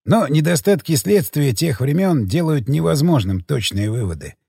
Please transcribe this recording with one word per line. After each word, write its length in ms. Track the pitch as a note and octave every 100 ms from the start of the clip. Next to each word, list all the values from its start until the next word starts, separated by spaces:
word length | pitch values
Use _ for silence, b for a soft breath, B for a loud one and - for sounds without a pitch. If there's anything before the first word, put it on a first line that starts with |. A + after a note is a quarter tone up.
Но 240 | - A3+ C#3+
недостатки 680 | D#3 D#3 F3 G3 F3+ - D3
следствия 560 | F#3 G#3 - D3 C#3+
тех 280 | G#2+ E3 B2+
времён 460 | C3 D#3+ F#3+ D#3 G2
делают 420 | E3 D#3+ D3+ A2
невозможным 720 | D3+ E3 D#3 E3+ D#3 F#2+ F#2+
точные 500 | - - - G2+ G#2+
выводы. 440 | A#2 G2 D#2 D2 -